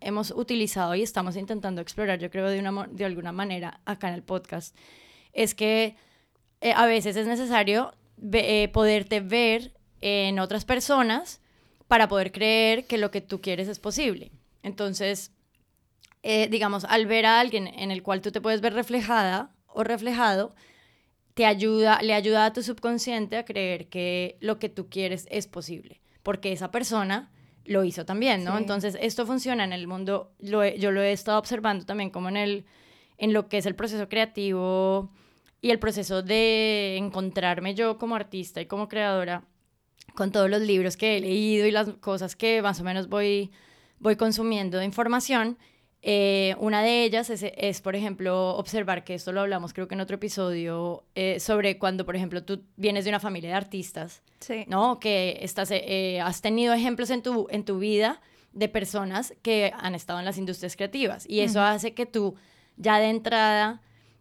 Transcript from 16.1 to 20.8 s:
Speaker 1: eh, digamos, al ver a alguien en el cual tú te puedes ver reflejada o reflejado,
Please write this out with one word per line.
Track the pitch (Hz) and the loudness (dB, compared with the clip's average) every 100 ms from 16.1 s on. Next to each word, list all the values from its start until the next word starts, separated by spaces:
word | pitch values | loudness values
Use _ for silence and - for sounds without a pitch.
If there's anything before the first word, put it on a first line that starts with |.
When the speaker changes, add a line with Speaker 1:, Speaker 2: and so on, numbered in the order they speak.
| _ | _
Speaker 1:
eh, | - 220 214 | 0 2 2
digamos, | 220 208 202 196 | 2 0 -2 0
al | 226 220 | 2 4
ver | 226 220 | 4 6
a | 226 | 6
alguien | 247 226 190 | 4 0 -4
en | - 196 | -6 -6
el | 190 | -4
cual | 190 190 | -2 -2
tú | 208 | -2
te | 202 | -4
puedes | 196 220 | 0 0
ver | 220 | 0
reflejada | 214 233 240 208 233 190 190 277 _ _ | 0 -2 -2 0 2 2 0 -4 _ _
o | - | -4
reflejado, | 220 233 233 240 233 196 208 - - _ | -2 -2 -2 2 2 2 -2 -6 -20 _